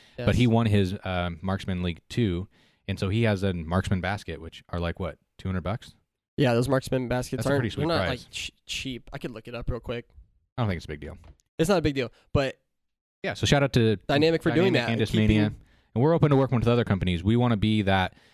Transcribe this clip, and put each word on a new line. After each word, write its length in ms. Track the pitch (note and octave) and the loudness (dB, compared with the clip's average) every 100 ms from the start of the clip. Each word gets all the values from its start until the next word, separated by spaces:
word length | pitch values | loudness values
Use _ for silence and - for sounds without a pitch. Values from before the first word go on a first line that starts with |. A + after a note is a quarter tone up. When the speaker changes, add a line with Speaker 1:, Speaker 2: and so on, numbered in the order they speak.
| - - | -20 -6
Speaker 1:
But 180 | A#2+ F#2+ | 0 4
he 80 | |
Speaker 2:
Yes. 80 | B2 | 4
Speaker 1:
won 140 | A2+ A2+ | 4 4
his, 280 | G#2 F#2 G2 | 2 2 -2
uh, 260 | F#2+ F2+ F2 E2+ | -4 -4 -4 -4
Marksman 420 | F#2+ F#2+ - F2+ | -4 -4 -4 -4
League 180 | F2 E2 - | -4 -6 -6
too, 380 | - A2 F2 F#2+ _ _ _ - | -2 0 -2 -6 _ _ _ -8
and 120 | F#2+ | -4
so 100 | F#2+ | -2
he 140 | A2 | 2
has 200 | A2+ G2 | 2 2
a 100 | G2 | 0
Marksman 480 | F2 D#2 F2+ - F#2 | -2 -2 0 0 -2
basket, 400 | F2+ G#2 - D#2 | -2 -6 -8 -12
which 220 | E2 - - | -12 -18 -10
are, 100 | F2 | -4
like, 200 | E2+ E2 | -4 -4
what, 180 | F2 - _ - | -8 -10 _ -10
two 100 | F#2 | -6
hundred 140 | F#2 | -4
bucks? 320 | F2+ A2 - - _ _ _ - | -4 -6 -10 -20 _ _ _ 0
Speaker 2:
Yeah, 160 | C3 A#2 | 2 2
those 120 | B2+ | 2
Marksman 400 | C3 - C3 B2 | 0 0 -4 -2
baskets 340 | B2 B2 B2+ | -4 -4 -4
Speaker 1:
That's 40 | B2 | -2
a 20 | |
Speaker 2:
aren't, 100 | C#3 | 0
Speaker 1:
pretty 120 | A2+ | 0
sweet 140 | - D3+ | -2 -2
Speaker 2:
they're 100 | D#3+ | 0
not, 100 | F2+ | -2
Speaker 1:
price. 160 | B2+ | -4
Speaker 2:
like, 80 | - | -10
ch-, 200 | - - - - | -12 -12 -14 -12
cheap. 440 | - C3+ A#2 - | -10 -8 -10 -12
I 60 | C#3 | -12
could 120 | C#3+ | -12
look 160 | A2+ A#2+ | -12 -12
it 60 | |
up 160 | A#2+ A#2+ | -8 -6
real 100 | B2+ | -6
quick. 280 | - A#2+ - - - _ _ - | -6 -10 -10 -20 -20 _ _ -4
Speaker 1:
I 60 | |
don't 60 | A2 | -2
think 80 | E2+ | -2
it's 80 | - | -6
a 40 | |
big 120 | D2+ | -12
deal. 160 | C#2+ - - - _ - | -12 -16 -20 -20 _ -2
Speaker 2:
It's 100 | E3 | 0
not 80 | F#3+ | 2
a 40 | |
big 100 | D#3 C3+ | 0 -2
deal, 160 | A#2 - _ | -6 -10 _
but 260 | D3 C3+ - _ _ _ _ _ _ | -2 -2 -6 _ _ _ _ _ _
Speaker 1:
Yeah, 120 | F#3 B2 | -8 -2
so 100 | - | 2
shout 160 | C#3+ | 2
out 100 | C#3 | 4
to 240 | B2+ A2 G2+ - | 4 2 2 0
Speaker 2:
Dynamic 340 | C#3+ D#3 D#3+ | 2 4 2
for 80 | E3+ | 0
doing 240 | C#3 F#3+ | 2 4
Speaker 1:
Dynamic 140 | C#3+ A#2 | 2 0
Speaker 2:
that 40 | |
Speaker 1:
and 80 | A2+ | 0
Speaker 2:
and 80 | A2 | 0
Speaker 1:
Discmania. 180 | G#2+ G#2+ | 2 4
Speaker 2:
keeping 280 | G#2+ D3 - - _ _ A2 | 4 2 -2 -16 _ _ 0
Speaker 1:
And 80 | |
we're 100 | D3 | 2
open 160 | E3 D3+ | 4 4
to 60 | C#3 | 4
working 240 | C3 A#2+ | 4 2
with 80 | A2+ | 2
other 160 | A#2+ | 2
companies. 400 | A2 G2 F2+ F2+ | 2 0 0 0
We 120 | F#2 A#2 | 2 2
wanna 220 | B2 A2 | 2 2
be 240 | A2 G#2+ | 2 2
that, 320 | G2 F#2+ F2+ - _ | 2 2 0 -4 _